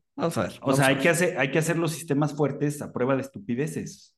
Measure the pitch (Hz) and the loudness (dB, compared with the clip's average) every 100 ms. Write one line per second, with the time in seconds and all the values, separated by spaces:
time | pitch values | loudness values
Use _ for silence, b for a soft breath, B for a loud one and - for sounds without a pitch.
0 | _ - 170 123 90 - 135 135 135 139 | _ -4 -4 0 -4 -4 0 4 4 4
1 | 175 160 180 123 143 160 160 165 165 - | 4 4 2 0 0 2 0 0 0 -4
2 | - 143 147 147 143 - 147 147 98 120 | -2 0 0 0 0 0 -2 -2 -8 -2
3 | 123 135 131 - 101 120 156 151 101 - | 0 0 -2 -10 -4 -2 -2 -4 -8 -12
4 | - | -20